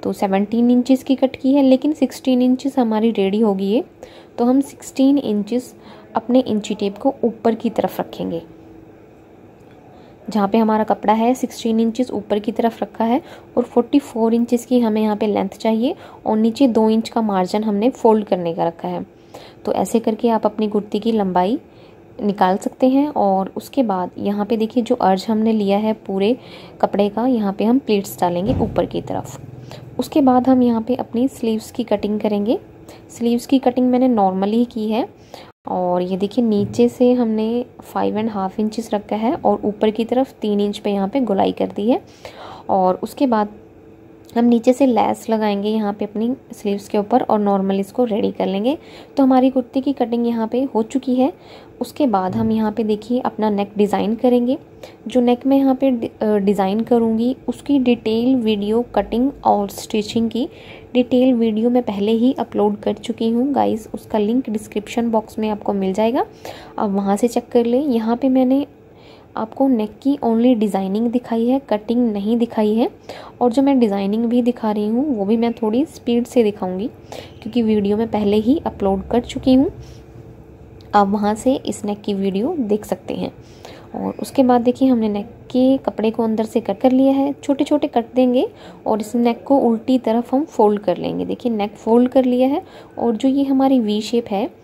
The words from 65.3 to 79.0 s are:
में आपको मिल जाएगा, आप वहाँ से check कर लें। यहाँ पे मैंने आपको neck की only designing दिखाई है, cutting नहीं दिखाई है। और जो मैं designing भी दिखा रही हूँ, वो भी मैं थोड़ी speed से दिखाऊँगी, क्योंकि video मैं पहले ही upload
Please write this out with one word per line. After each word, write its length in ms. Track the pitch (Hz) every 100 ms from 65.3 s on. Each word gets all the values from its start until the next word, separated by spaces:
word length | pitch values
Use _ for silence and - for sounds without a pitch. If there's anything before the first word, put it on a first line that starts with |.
| -
में 100 | 214
आपको 240 | 208 -
मिल 200 | 202 190
जाएगा, 320 | 190 220 269 427 - - - - -
आप 100 | 220
वहाँ 280 | 196 202 202
से 100 | 240
check 220 | 247 -
कर 160 | 240 233
लें। 220 | 247 302
यहाँ 300 | 233 220 240
पे 120 | 269
मैंने 380 | 262 254 269 285 - - - - - - -
आपको 300 | 220 - 269
neck 240 | 240 214 -
की 160 | 269 285
only 320 | 233 226 247 233
designing 560 | 214 196 190 202 233
दिखाई 340 | 240 - 233 233
है, 140 | 269 269
cutting 440 | 208 208 233 240
नहीं 240 | 208 202 233
दिखाई 360 | 233 - 214 220
है। 140 | 320 - - - - -
और 100 | 247
जो 100 | 240
मैं 180 | 269 269
designing 460 | 233 196 196 220 233
भी 160 | 240
दिखा 300 | 240 240 220
रही 160 | 208 208
हूँ, 300 | 226 302 226
वो 80 | 196
भी 120 | 226
मैं 160 | 233
थोड़ी 320 | 226 214 226 320
speed 400 | - - 240 240
से 180 | 254
दिखाऊँगी, 440 | 214 202 185 185 240 - - - - -
क्योंकि 200 | 220 240
video 360 | 220 214 202 208
मैं 100 | 226
पहले 300 | 220 202 208
ही 240 | 214 320 -
upload 420 | - 196 190